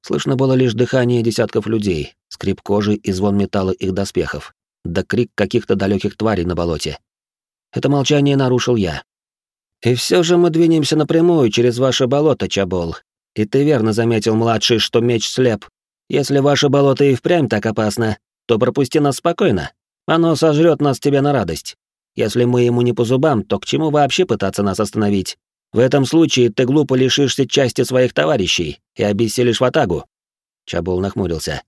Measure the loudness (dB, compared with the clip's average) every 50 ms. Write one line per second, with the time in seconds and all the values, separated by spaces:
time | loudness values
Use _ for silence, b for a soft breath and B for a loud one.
0 | _ -4 -4 -4 -2 -2 -2 0 2 2 2 2 2 2 2 0 -2 0 2 0
1 | 0 2 0 0 0 -2 0 -2 -2 -2 -2 -4 -4 -2 -4 -2 0 -2 -2 -2
2 | -4 -8 _ _ _ _ -18 -8 -6 -6 -6 -6 _ -2 -2 0 0 0 -2 -2
3 | _ -4 -4 -2 0 0 0 0 0 0 -2 -2 -2 -2 -2 -4 -4 -4 -4 -4
4 | -4 -4 -2 -4 -4 -4 -6 -10 -12 -14 _ _ _ _ _ _ _ -6 -4 -4
5 | -4 _ -2 -2 -2 -4 _ -4 -4 -2 -2 -4 0 _ -2 0 0 0 -2 -2
6 | -2 -4 -6 _ -2 -2 -2 -2 -2 -4 -2 -2 -2 -4 -4 -4 -6 -10 -10 -12
7 | _ _ _ _ _ _ _ _ _ _ _ _ _ _ _ -4 -2 0 0 0
8 | 0 0 2 2 2 2 2 2 2 2 0 0 0 0 0 0 0 -2 -4 -6
9 | -12 _ _ _ _ _ _ _ _ _ _ _ _ _ _ _ -2 -2 0 0
10 | 0 0 2 2 2 4 4 4 2 2 2 2 2 4 2 2 0 0 0 0
11 | 0 0 2 2 2 4 4 4 2 2 2 2 0 0 2 0 0 0 0 0
12 | 0 0 2 2 2 2 0 0 -2 -6 -2 -2 -2 -2 -2 -4 -4 -4 -8 -10
13 | _ _ _ _ _ _ _ -4 -4 0 0 0 2 2 2 2 2 0 0 0
14 | 0 0 0 0 0 0 0 2 2 2 0 0 0 0 0 0 0 0 0 0
15 | 0 2 0 -2 -2 -4 -2 0 0 0 0 -2 -6 -14 _ _ _ _ _ _
16 | _ _ -2 -2 0 2 0 2 2 2 2 2 2 2 2 4 2 2 2 2
17 | 2 2 2 0 _ 0 0 0 0 0 -2 -2 -2 -2 -2 -2 -2 -2 -2 -2
18 | -2 -2 -2 -6 _ _ _ _ _ _ 0 0 2 0 0 0 -2 0 0 0
19 | 0 0 -2 0 _ -4 -2 0 0 0 0 0 -2 -6 _ _ _ _ _ _
20 | _ -2 0 2 2 2 2 2 2 2 4 4 4 2 2 2 0 -2 -2 0
21 | 0 0 0 2 2 2 0 0 0 -2 -6 -8 -8 -14 -18 _ _ _ _ _
22 | _ _ _ -4 -4 -2 0 0 0 2 2 2 2 2 2 2 2 0 0 0
23 | 0 0 0 2 2 2 0 0 -2 _ -4 -6 -4 -4 -4 -2 -2 0 2 2
24 | 2 2 2 0 0 0 0 -2 -2 -4 -2 -2 -2 -2 0 -2 -4 -4 -2 -2
25 | -2 0 0 -2 -2 -6 -10 _ _ _ _ _ _ _ _ 0 2 2 2 2
26 | 0 2 2 2 2 2 2 2 2 2 2 0 -2 2 2 0 2 2 2 2
27 | 2 2 2 0 0 0 0 -2 -4 -2 0 0 0 0 0 -2 -2 0 2 2
28 | 0 2 0 -2 0 0 0 0 0 -2 -2 -2 -4 -6 -6 -14 _ _ _ -4
29 | -2 0 0 0 0 -2 0 0 0 0 2 2 0 0 0 0 0 0 -2 -4
30 | -6 _ _ _ _ _ _ _ _ _ _ _ _ -8 -6 -6 -4 -2 -2 -2
31 | -2 -4 -4 -4 -4 -4 -4 -6 -6 -8 -8 -8 -10